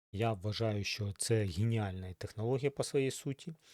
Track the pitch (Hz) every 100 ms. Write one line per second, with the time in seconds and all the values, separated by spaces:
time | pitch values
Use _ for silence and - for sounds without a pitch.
0 | _ 98 113 101 104 101 110 104 98 -
1 | 101 - - 113 101 85 113 113 101 92
2 | 92 90 104 - 113 131 139 - 127 143
3 | 131 - 143 135 - 160 -